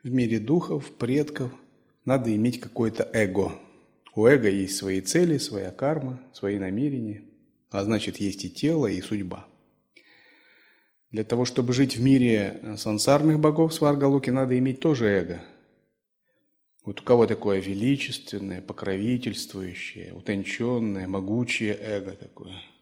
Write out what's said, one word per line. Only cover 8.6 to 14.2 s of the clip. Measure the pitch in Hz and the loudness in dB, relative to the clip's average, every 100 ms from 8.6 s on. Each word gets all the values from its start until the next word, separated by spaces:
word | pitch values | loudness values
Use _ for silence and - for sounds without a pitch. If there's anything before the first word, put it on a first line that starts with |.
| 147 165 113 | 0 2 0
и | 92 | -2
судьба. | - 104 90 92 - _ _ _ _ _ _ _ _ _ _ _ _ _ _ _ _ | -4 -6 -6 -10 -16 _ _ _ _ _ _ _ _ _ _ _ _ _ _ _ _
Для | 107 | -6
того, | 107 120 | -2 0
чтобы | 123 - 123 | 0 0 0
жить | 123 131 113 | 2 2 4
в | |
мире, | 131 135 123 107 98 - | 6 6 6 4 2 -4
э, | 110 104 | -10 -8
сансарных | 107 107 - 143 156 156 | -4 0 4 6 6 4
богов | 151 151 160 | 4 4 2
Сваргалоки, | 160 147 143 139 139 | 2 2 4 4 2